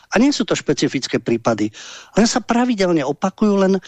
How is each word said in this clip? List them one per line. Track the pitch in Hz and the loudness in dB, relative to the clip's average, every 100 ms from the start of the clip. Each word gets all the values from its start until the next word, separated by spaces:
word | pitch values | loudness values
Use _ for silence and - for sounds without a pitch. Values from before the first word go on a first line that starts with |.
| - | -4
A | 196 | 2
nie | 269 | 2
sú | 277 | 2
to | 226 170 | -2 -4
špecifické | - 147 151 139 - 120 | -2 -2 0 -2 -4 -4
prípady, | - 117 - 110 107 - - - - - | -2 -2 0 -2 -2 -6 -20 -20 -6 0
len | 226 | 2
sa | 254 | 0
pravidelne | - 240 247 214 185 165 135 | -2 0 0 0 0 0 0
opakujú, | 143 220 - 214 196 | -2 -4 0 0 2
len | 190 190 | 2 0